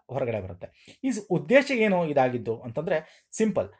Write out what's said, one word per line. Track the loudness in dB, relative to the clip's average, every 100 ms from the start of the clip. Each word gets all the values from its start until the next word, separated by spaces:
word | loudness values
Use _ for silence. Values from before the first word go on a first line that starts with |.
| -8
ಹೊರಗಡೆ | -6 -4 -4
ಬರುತ್ತೆ. | -8 -14 -18 -20 -20 -6
ಈ | -4
ಸ್-, | -4 -2
ಉದ್ದೇಶ | -2 4 4 4
ಏನು | 2 2 2
ಇದಾಗಿದ್ದು | 2 2 2 0 -6 -6
ಅಂತಂದ್ರೆ | -8 -6 -2 -2 -4 -20 -8
ಸಿಂಪಲ್, | -2 0 0 -4